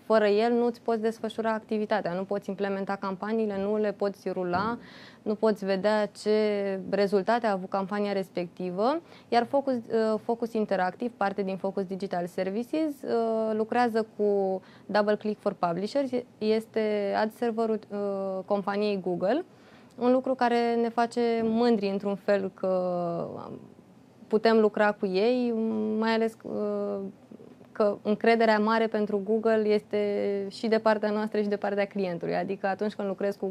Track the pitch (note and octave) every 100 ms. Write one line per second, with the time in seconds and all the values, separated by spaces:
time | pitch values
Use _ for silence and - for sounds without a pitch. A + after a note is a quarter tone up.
0 | - A3 G#3 G3+ A#3 A#3+ A#3+ A#3+ - A3+
1 | A3 A3 A3 A3 A3+ A3 - G#3+ G#3 G#3+
2 | F3 F3 G3 G3+ G3+ F#3+ G3+ G3 G3 G3
3 | G3 F#3 G#3 A3+ A3 G3 G3 G#3+ G#3 G3
4 | G3+ G3 F#3+ F#3 F3+ F3 G#3+ A#3+ - -
5 | - - - G#3 A3 G#3+ F#3+ F#3+ G3+ G#3+
6 | G#3 - G#3 G#3+ G#3+ G3+ G3 F#3+ F#3 G3
7 | G3+ G3 F#3 A#3+ A#3 F#3+ F#3 G3 F#3+ G#3
8 | G3+ G3 F#3+ - F3 - F3+ F3 A#3 D#4+
9 | - - - A#3 A#3 C#4 C4+ B3 A3 A3+
10 | A3 G#3+ G#3+ A#3 A3+ A3 G#3 F#3+ F3+ -
11 | A#3+ - G3 G3 F#3+ F#3+ G3 G3 F#3 F#3+
12 | G3 F3+ F3 - F#3 G3+ B3 D#4 D#4 C#4
13 | A#3+ A#3 A3+ A3 A3 G#3+ A3 A#3+ A#3+ A3+
14 | A3 - G#3 G3+ F#3+ F#3 - - - G3+
15 | G#3 G#3 G#3+ G#3 G#3 F3+ F3 E3+ G#3 C#4
16 | C4+ B3 - - G#3+ A3 A3 A3+ G#3+ G#3
17 | G3+ G3 A3 - A#3+ A3+ A3+ G#3+ - G3+
18 | G3+ G3 G3 F#3+ F#3 G3+ G3+ G3+ G#3 G3+
19 | F3+ F3 F3+ C#4+ - - - - - -
20 | A#3+ C4 C4 B3+ A#3+ A#3+ A#3 A#3 A#3 A3+
21 | A#3 A#3+ A#3 A3+ A3+ A3+ A#3+ A3+ G3 G3
22 | G3+ G3 - G3+ F#3+ - F#3+ F#3 F3+ F3
23 | E3+ E3+ - - - - - - - -
24 | - - - A3 A3+ A3+ G#3+ G#3 G#3 G#3
25 | G3+ F#3 A3+ B3+ A#3+ A3+ A3 A3 G#3+ G#3+
26 | A3 A3+ A3 A3+ - G#3 G#3 G#3 G3+ G3+
27 | G3 - - - - - - - G#3 G3+
28 | G#3 G#3 A3+ A#3 A3+ G#3+ G#3+ A3+ A3+ A3
29 | G#3 G#3 G3 A3 A3+ A3 G#3+ G#3 G#3 G#3
30 | G#3 G3+ G3+ G3+ G3 - A3+ A3 A3 G#3+
31 | G#3+ G#3+ G#3+ G#3+ G#3 G3+ G#3 G3+ G3 G3+
32 | F#3 E3+ E3 F3 F3+ F#3+ G3 F#3+ G#3+ -
33 | G3+ F#3+ G3+ G3+ G3